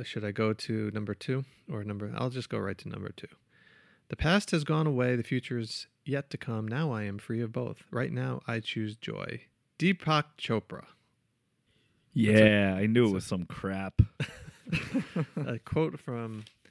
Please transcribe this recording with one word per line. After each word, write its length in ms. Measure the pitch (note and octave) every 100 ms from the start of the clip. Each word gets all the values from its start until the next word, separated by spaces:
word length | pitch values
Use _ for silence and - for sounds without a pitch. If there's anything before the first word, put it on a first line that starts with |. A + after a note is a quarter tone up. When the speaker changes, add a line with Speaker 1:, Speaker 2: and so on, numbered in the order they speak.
Speaker 1:
should 200 | C3 A2+
I 80 | G#2
go 220 | G2+ A2
to 380 | G#2+ - A2 G#2+
number 240 | G#2+ G#2+ G#2
two 300 | - C3 C3 _ -
or 160 | G#2+
number, 300 | G#2 G#2 G#2 A#2+
I'll 140 | B2+
just 200 | B2+ -
go 100 | A2+
right 180 | G2 -
to 120 | -
number 200 | G#2 F#2+
two. 180 | - - - _ _ _ - _ _ -
"The 60 | -
past 360 | D3+ G3+ -
has 120 | E3
gone 220 | D3 D#3 D#3
away. 300 | B2+ B2 B2
The 80 |
future 340 | A2+ B2+ - A#2+
is 300 | A2 - - _
yet 260 | - C#3 C#3
to 80 | -
come. 300 | - A2 A2
Now 240 | B2 D#3+
I 120 | A2+
am 140 | G#2 G2+
free 240 | - A#2
of 100 | A2+
both. 300 | A#2+ B2 - -
Right 220 | A#2+ B2
now 300 | A#2+ C3 B2 -
I 140 | A#2
choose 360 | - A2+ G#2+ G#2+
joy." 500 | - - - A2+ - _ _ -
Deepak 460 | F3 F#3+ D#3 D#3 - -
Chopra. 480 | - A2 - - - _ _ _ _ _ _ _ _ _ _ _ _ B2
That's 240 | G#2+ G#2+
a, 80 | G#2+
Speaker 2:
Yeah, 280 | G#2 G2 F#2+
I 100 | G#2+
knew 200 | A#2 A2+
it 0 |
Speaker 1:
that's 40 |
a 40 | F#2+
Speaker 2:
was 100 | -
some 200 | F#2+ E2+
crap. 520 | - G2 F#2+ F#2+ - G#2 -
<laughs> 120 | - - - - -
Speaker 1:
<laughs> 680 | E3 - C4 - F3 D3 -
a 240 | C3 A#2
quote 400 | - D#3 D#3+ D3
from 440 | - A#2+ A2+ A2 G#2+ _ -